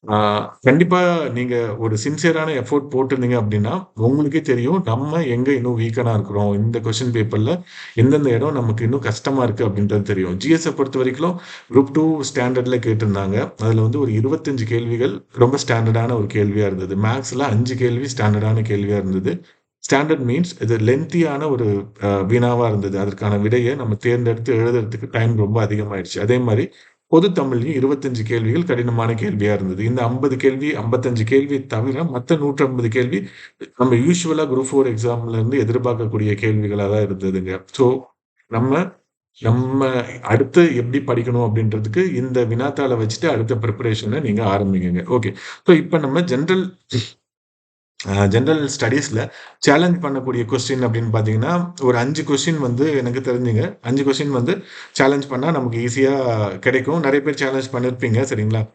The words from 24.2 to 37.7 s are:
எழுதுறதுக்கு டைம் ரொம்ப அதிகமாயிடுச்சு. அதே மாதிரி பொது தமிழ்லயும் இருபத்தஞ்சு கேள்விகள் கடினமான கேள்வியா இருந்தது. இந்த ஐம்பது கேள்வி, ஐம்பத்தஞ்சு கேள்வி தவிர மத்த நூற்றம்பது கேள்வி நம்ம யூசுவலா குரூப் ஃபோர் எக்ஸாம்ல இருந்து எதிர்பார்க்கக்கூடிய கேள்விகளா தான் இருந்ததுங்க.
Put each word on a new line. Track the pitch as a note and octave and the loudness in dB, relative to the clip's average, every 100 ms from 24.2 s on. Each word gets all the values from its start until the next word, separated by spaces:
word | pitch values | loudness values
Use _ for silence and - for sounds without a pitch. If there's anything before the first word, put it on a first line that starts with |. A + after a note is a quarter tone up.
| A#2+ A2+ A#2 A2+ | 0 -2 0 0
எழுதுறதுக்கு | A#2 B2 G#2+ A2 G#2+ | 2 0 -2 -8 -6
டைம் | A#2+ A2+ A2 | 0 2 2
ரொம்ப | G2+ A2 G#2 | 2 2 0
அதிகமாயிடுச்சு. | G#2 G#2 G2 F2+ - | -2 -4 -6 -6 -4
அதே | G#2 B2 | 0 2
மாதிரி | A#2+ G#2+ F3 - - _ _ | 2 0 0 -8 -20 _ _
பொது | D#3+ F#3+ | 4 4
தமிழ்லயும் | F3 C3+ B2 B2+ C#3+ | 0 -2 -2 -2 0
இருபத்தஞ்சு | C3+ C3+ C3+ A#2 | 0 0 -2 -4
கேள்விகள் | A2 A#2 A2 C#3 | -2 0 0 0
கடினமான | F3 B2 A#2+ A#2 A2+ | 0 0 0 0 0
கேள்வியா | A2+ G#3 G2+ G#2 | -2 -2 0 0
இருந்தது. | G2+ F#2+ F2+ | 0 -2 -2
இந்த | A2 B2+ A#2 | -2 0 0
ஐம்பது | B2 C#3 B2+ | 0 0 2
கேள்வி, | C3 C3 D3 | 0 0 -4
ஐம்பத்தஞ்சு | C3+ A2 A#2+ B2 A#2 | -4 -2 -2 0 -2
கேள்வி | G#2+ C3+ C#3+ C#3 - | 2 2 2 -4 -4
தவிர | A2+ B2+ C3 | -4 -2 -2
மத்த | E3+ B2 A#2+ | -4 -4 0
நூற்றம்பது | D#3+ C#3+ C#3 C#3 B2+ A#2 | 0 0 0 0 0 0
கேள்வி | B2 B2 F#3 G3 - - _ - - | 0 0 -2 -6 -16 -20 _ -20 -2
நம்ம | B2 A#2+ | 2 4
யூசுவலா | C#3 F3 E3+ D#3 D3+ | 4 2 0 0 0
குரூப் | B2+ C3 | 0 0
ஃபோர் | C3+ B2+ A2+ | 2 2 0
எக்ஸாம்ல | A#2+ A#2+ A#2 | -2 -2 -2
இருந்து | A2+ A2 C#3 | -2 0 0
எதிர்பார்க்கக்கூடிய | A2+ A#2+ A#2+ A2+ A2 A2 G#2+ | 0 0 0 -2 -2 -2 0
கேள்விகளா | G2 A2 G#2+ G#2 G#2 | 0 0 0 0 -2
தான் | G2+ G#2 G2+ | 0 0 0
இருந்ததுங்க. | F#2 F#2+ F#2+ F#2 F#2+ - | -2 -2 -2 -4 -8 -10